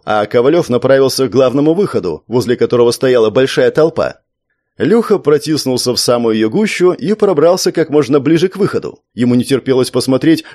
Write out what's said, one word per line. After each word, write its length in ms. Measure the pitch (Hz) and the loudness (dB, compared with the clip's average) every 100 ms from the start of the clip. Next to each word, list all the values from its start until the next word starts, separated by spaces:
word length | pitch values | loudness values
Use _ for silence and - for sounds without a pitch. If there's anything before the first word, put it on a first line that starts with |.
| - | -4
а 200 | 107 107 | -2 0
Ковалев 440 | 123 127 190 156 | 0 2 0 0
направился 580 | 120 - 135 135 - 131 | -2 2 2 2 0 -2
к 40 | |
главному 420 | 110 131 127 151 | 2 2 2 0
выходу, 500 | 165 202 110 87 76 - | 0 0 -2 -4 -8 -4
возле 280 | 123 113 120 | -4 -2 -2
которого 360 | 117 123 120 | 0 2 2
стояла 380 | 117 131 123 110 | 0 0 2 2
большая 400 | 104 131 - 123 | 2 0 2 0
толпа. 520 | 139 151 123 69 - _ _ _ _ _ - | 2 0 0 -6 -6 _ _ _ _ _ -4
Леха 380 | 123 226 220 190 | 0 2 2 -2
протиснулся 720 | 139 147 147 156 131 123 127 | 2 0 0 -4 -2 -2 -2
в 60 | 117 | -2
самую 360 | - 120 117 110 | 0 0 0 0
ее 140 | 110 | 0
гущу 420 | 139 214 - 180 | 0 -2 0 0
и 200 | 175 - | 0 -4
пробрался 580 | 214 202 165 160 180 190 | -2 0 2 2 2 -2
как 200 | 170 156 | -2 0
можно 280 | 143 123 147 | 0 2 0
ближе 300 | 131 160 185 | 2 0 0
к 80 | 190 | -2
выходу. 460 | 190 - 71 - _ | -4 -4 -8 -14 _
Ему 220 | - 120 123 | -4 0 0
не 80 | |
терпелось 480 | 123 135 - 131 127 | 0 -2 0 0 0
посмотреть, 520 | 127 123 131 147 160 - | -2 -2 0 2 0 -2